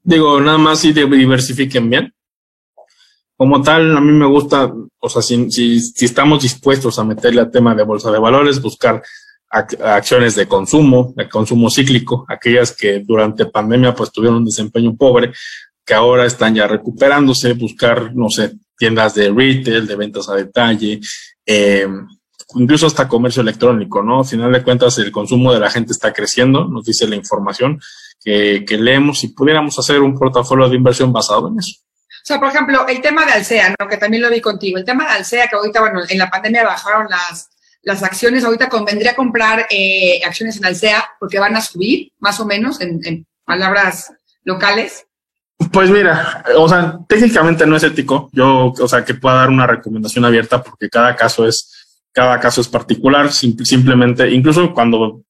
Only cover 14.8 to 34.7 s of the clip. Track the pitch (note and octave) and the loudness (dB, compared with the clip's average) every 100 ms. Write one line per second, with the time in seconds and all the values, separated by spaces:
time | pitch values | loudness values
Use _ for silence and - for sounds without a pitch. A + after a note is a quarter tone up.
14.8 | A#2 A2+ C3+ B2 A#2+ - - - - _ | -2 2 2 2 0 -6 -18 -18 -20 _
15.8 | - A2 A#2+ B2 B2 - A2 A2 G#2 G#2+ | -2 2 4 4 2 0 0 0 0 -2
16.8 | - A2 C#3 C#3+ C#3 C3 B2 A#2+ A2 - | -6 0 2 4 2 0 -2 -2 -6 -2
17.8 | A#2+ A#2 A#2 B2 A2 - G#2 - _ - | -2 0 -4 -4 -4 -2 -4 -6 _ -4
18.8 | A2+ A2+ A2 G#2+ G2+ G#2+ C3+ C3+ A#2+ A2+ | -2 2 0 2 0 0 0 0 0 -2
19.8 | G#2+ G2+ G#2 G2+ G2+ G2 G2 B2+ A#2 G#2+ | -4 -6 -8 -8 -6 -6 -4 -2 0 0
20.8 | G#2+ G#2+ - - - _ - G#2 G2+ G2 | -4 -8 -12 -16 -20 _ -4 0 2 0
21.8 | G2 G2 G2 _ _ _ - B2 B2 D3+ | -2 -8 -14 _ _ _ -8 -2 2 2
22.8 | D#3+ D#3 C3 A#2 B2 B2+ A2 G#2+ A#2+ A2+ | 2 0 -2 0 0 -2 -2 0 0 0
23.8 | F#2+ G2+ G#2+ C3 C3 A2+ A#2+ B2+ B2+ B2 | -2 -4 0 0 -2 -2 0 0 2 2
24.8 | B2 A#2+ G#2 G#2 G2+ B2 B2+ A#2 G2+ A#2+ | 2 0 -4 -4 -2 2 2 2 0 -2
25.8 | A2+ - A2 - G#2 - B2+ C#3 F3 A#2+ | -6 -4 -4 -4 -4 0 2 2 0 -6
26.8 | G#2+ A2+ A2 G#2 - G2+ G2 F#2+ B2+ D3+ | -4 -2 -2 -4 -6 -6 -4 -4 -4 -4
27.8 | - - - _ G#2+ G#2 G#2 G2+ G#2 G#2+ | -12 -20 -20 _ -4 0 0 0 -2 -2
28.8 | A#2+ C#3 C#3+ C#3 A#2 - C#3 D#3 D3 - | 2 2 2 -2 -6 -2 0 2 -2 -4
29.8 | B2+ C#3+ C#3 C3+ C3 B2+ A#2+ C3 B2+ B2+ | 0 2 2 0 0 0 0 2 2 2
30.8 | B2+ A#2+ C3 A#2 G#2+ G#2+ E3+ A3 F3 - | 2 2 0 0 0 -2 -2 -6 -8 -14
31.8 | _ _ _ - - C#4+ C#4 C#4+ C#4 C4 | _ _ _ -16 -6 -2 -2 -2 0 0
32.8 | B3+ B3+ D4 D#4 D4 A3 G3 A3+ F#3+ G3 | -2 -2 -2 0 0 0 0 0 0 -2
33.8 | G3+ G#3 G#3 A3+ A#3+ A#3 A3+ G3 G3 | -6 -4 -2 0 0 -2 -2 -4 -6